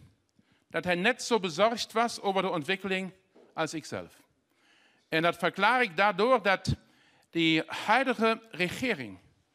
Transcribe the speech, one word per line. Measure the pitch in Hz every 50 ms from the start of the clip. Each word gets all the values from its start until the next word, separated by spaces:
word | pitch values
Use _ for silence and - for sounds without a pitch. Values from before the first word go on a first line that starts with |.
| - - _ _ _ _ _ _ _ _ _ _ _ _
dat | - 165 156
hij | 180 175
net | 175 185 226 254 - -
zo | - 240 214
bezorgd | 180 185 151 156 202 226 233 - - -
was | - 220 240 226 - -
over | - 202 185 190
de | 180 190
ontwikkeling | 170 165 139 143 190 190 - 196 190 185 190 180 - _ _ _ _ - - _ _
als | - 160 151 -
ikzelf. | 160 156 - 117 98 87 82 - _ _ _ _ _ _ _ _ _ _ _ _ _ _ _ _ _ _ _
En | 156 160
dat | 160 175 165 -
verklaar | - 170 - - 202 214 247 254
ik | 247 208 160 156
daardoor | 196 208 196 170 208 254 262 220
dat | 180 202 190 185 - - - - _ _ _ _ _ _ _ _ _ _
die | - 170 165 160 160 160 160 -
huidige | - - - - 214 254 269 262 226 202 226 220 226 220 - -
regering, | - 160 180 170 - - 240 254 208 143 123 101 95 92 _ _ _ _ _ _ _